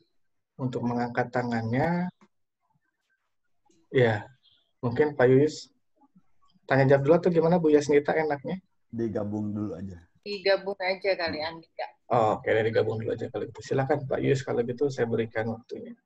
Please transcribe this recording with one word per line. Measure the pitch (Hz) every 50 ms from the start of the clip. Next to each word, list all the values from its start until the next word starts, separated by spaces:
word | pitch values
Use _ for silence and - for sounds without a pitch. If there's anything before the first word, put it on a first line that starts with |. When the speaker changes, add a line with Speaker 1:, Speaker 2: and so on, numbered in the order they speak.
| _ _ _ _ _ _ _ _ _ _ _
Speaker 1:
untuk | - 131 127 127 117
mengangkat | 120 120 120 120 120 120 120 123 120 -
tangannya. | - 123 123 120 117 113 113 110 120 131 156 165 175 175 180 180 - _ _ _ _ _ _ _ _ _ _ _ _ _ _ _ _ _ _ _ _ _ _ _ _ _ _ _ _ _ _ _ _ _ _ - -
Ya, | 131 120 113 107 104 - - _ _ _ _ _ _ _ _ _ _
mungkin | - 120 120 - 151 147 -
Pak | - 123 131
Yuyus | 131 135 147 156 - - - - _ _ _ _ _ _ _ _ _ _ _ _ _ _ _ _ _ _ _
tanya | - 135 135 135 131 143
jawab | 139 135
dulu | 143 170 175
atau | 175 185
gimana, | 170 160 160 165 175 180
Bu | 165 156
Yasnita, | 147 147 143 143 147 143 147 - 175
enaknya? | 156 156 151 143 139 - 143 180 190 - _ _ _ _ _
Speaker 2:
Digabung | 113 113 117 110 98 110 104 104 104 107 107 104 101
dulu | 107 107 101 85
aja. | 85 98 95 87 85 - _ _ _ -
Speaker 3:
Digabung | 208 202 196 180 196 196 190 185 196 202 -
aja | 185 185 190 185 - 196 185
kali, | 180 170 160 147 151 151
Andika. | 165 165 165 160 _ _ - - - - _ _ -
Speaker 1:
Oh, | 123 120 110 107 98 82
oke, | - 107
dari | 107 110 110 113 110
gabung | 113 107 110 110 110 110
dulu | 107 110
aja | 110 117 -
kalau | - 104 -
gitu. | - - -
Silakan, | - - 127 135 135 139 151 139 135 131
Pak | - - 131
Yus, | 135 139 131
kalau | - 123 120 120 117
gitu | 120 120 - 147 139
saya | 135 131 120
berikan | 117 117 117 113 113 - 110 113 117 110
waktunya. | - - - - - - 233 - - _